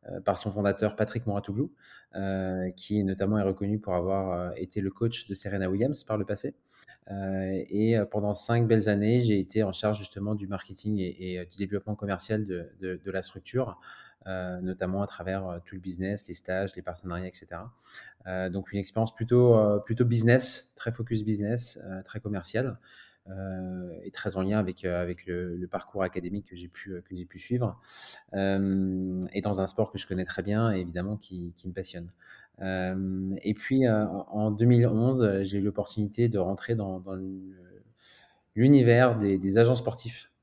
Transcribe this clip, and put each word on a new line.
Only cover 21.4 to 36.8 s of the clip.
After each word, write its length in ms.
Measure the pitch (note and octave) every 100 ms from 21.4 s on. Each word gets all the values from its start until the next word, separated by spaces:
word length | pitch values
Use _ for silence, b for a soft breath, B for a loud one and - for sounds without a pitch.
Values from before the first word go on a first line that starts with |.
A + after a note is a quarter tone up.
| G#2 A#2+ A#2+ -
euh, 180 | F#2+ F#2+
très 180 | - -
commercial, 580 | G#2 G2+ F2+ G#2+ C3 G2+ B B B B -
euh, 600 | F#2+ F#2+ F#2 F#2 F#2 F2+ E2+
et 80 | F#2
très 260 | - - F#2
en 60 |
lien 160 | F#2+ G#2+
avec, 260 | F#2 F2+
euh, 160 | F#2 F2
avec 260 | F2 F2 -
le, 300 | F2 F2+ F2
le 100 | F2+
parcours 360 | F#2+ - G#2
académique 460 | F#2 F#2 F2 G2+ G2+
que 80 | F2
j'ai 120 | F2
pu, 240 | - G2+
euh, 80 | F2+
que 120 | - F#2
j'ai 80 |
pu 140 | F2 F#2
suivre, 420 | - B2 A#2+ - B B B B B
euh, 840 | G2 G2 G2 G2 F#2+ F#2+ F#2 F#2 F#2 F2+
et 80 | G2+
dans 200 | G#2 G2
un 60 | F#2+
sport 260 | - G#2+
que 60 | -
je 80 | -
connais 180 | F#2
très 180 | F#2 -
bien 300 | F#2 G#2 A2+
et 80 | G2
évidemment 360 | F2 E2+ F#2 G#2+
qui, 360 | - F#2 F2 F2
qui 120 | F#2+
me 40 |
passionne. 380 | F2+ F#2 F2+ E2+ - B B B _
Euh, 760 | F#2+ F#2 F#2 F#2+ F#2+ F#2+ F#2+ F#2+
et 120 | -
puis, 320 | G#2+ - C3 B2+
euh, 180 | G#2+ G#2
en, 200 | F#2+ -
en 200 | G#2 G#2+
deux 140 | G#2
mille 220 | A#2+ A#2+ A#2
onze, 360 | G#2+ A#2+ C3
euh, 220 | A2 G2
j'ai 140 | G2 G2+
eu 20 |
l'opportunité 680 | G2+ G2+ G2+ - G#2 G#2 A#2+
de 100 | A2
rentrer 360 | F2+ G2 -
dans, 260 | A#2